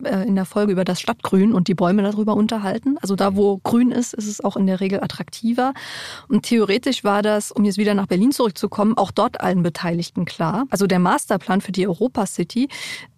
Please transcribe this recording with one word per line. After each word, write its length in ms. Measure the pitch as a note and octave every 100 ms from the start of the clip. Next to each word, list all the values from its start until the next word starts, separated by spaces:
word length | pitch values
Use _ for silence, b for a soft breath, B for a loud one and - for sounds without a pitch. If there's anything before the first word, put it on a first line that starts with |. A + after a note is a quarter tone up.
| C4+
äh, 200 | F#3+ G3
in 100 | G3
der 100 | F#3
Folge 260 | G#3 G#3
über 100 | F#3 F3+
das 160 | F3+
Stadtgrün 520 | - A#3 - F#3+ G#3
und 140 | F#3+ F3
die 60 |
Bäume 300 | E3+ F3 G#3
darüber 320 | G3+ G#3 G#3+ G#3
unterhalten. 640 | G#3+ A3 G3 A3+ C4+ C#4+
Also 140 | F#3+ F#3+
da, 200 | G3 G3
wo 220 | G3+ G3
grün 260 | - A#3 B3
ist, 240 | B3 A#3+
ist 140 | - G#3
es 160 | G#3
auch 140 | G3+ -
in 100 | F#3+
der 120 | F#3
Regel 220 | G3 G3
attraktiver. 680 | G3+ - - - A3+ A#3+ B3+ C4+ B B B B -
Und 160 | G#3
theoretisch 600 | - A#3 G3 B3 C4+ B3
war 200 | A3 G3+
das, 280 | G#3 G#3 -
um 140 | - G#3
jetzt 140 | F#3+
wieder 160 | G#3 G3+
nach 100 | G3
Berlin 260 | F#3 B3
zurückzukommen, 640 | C#4 A#3 - G#3 - G#3 A3
auch 140 | D4
dort 320 | - A#3 -
allen 220 | F#3 F#3
Beteiligten 640 | E3+ - F3 E3+ E3+ - E3
klar. 400 | - E3 G3 C#4
Also 160 | F#3 G3
der 140 | F3+
Masterplan 600 | F3+ D4 - G3 - F#3+
für 100 | -
die 160 | F#3 F#3+
Europa 400 | E3 B3 - F#3+
City 420 | - F3 A#3 C#4 B B B B